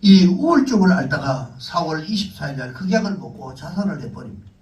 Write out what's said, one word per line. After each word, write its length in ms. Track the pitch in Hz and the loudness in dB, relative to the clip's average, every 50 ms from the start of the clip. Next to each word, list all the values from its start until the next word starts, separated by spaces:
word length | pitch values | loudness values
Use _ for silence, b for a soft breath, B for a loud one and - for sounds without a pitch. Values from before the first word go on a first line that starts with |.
이 240 | - 202 196 190 180 | 8 8 8 10 8
우울증을 640 | 180 190 190 277 320 339 285 262 254 247 208 190 185 | 6 4 2 2 2 4 4 2 2 2 2 4 4
앓다가 640 | 180 - 135 131 143 - - 139 131 135 - - - - | 4 2 0 -2 -4 -4 -2 -4 -4 -4 -6 -12 -14 -16
사월 480 | - - - 170 170 160 156 156 156 175 | -16 -6 -4 -4 -4 -2 -4 -6 -6 -6
이십사 420 | 220 202 202 190 - - 151 143 | -6 -6 -6 -6 -10 -10 -10 -8
일 60 | 139 135 | -8 -8
날 160 | 123 127 127 | -10 -12 -12
극약을 440 | - 190 185 214 226 - - 196 - | -8 -4 0 0 0 0 0 -6 -6
먹고 360 | - 117 - - - - - | -8 -14 -16 -16 -16 -16 -16
자살을 460 | - - 160 170 190 202 196 165 143 135 | -16 -14 -10 -6 -4 -4 -4 -4 -6 -10
해버립니다. 440 | 113 - - - 113 95 - - - _ _ | -12 -14 -14 -16 -16 -16 -18 -20 -20 _ _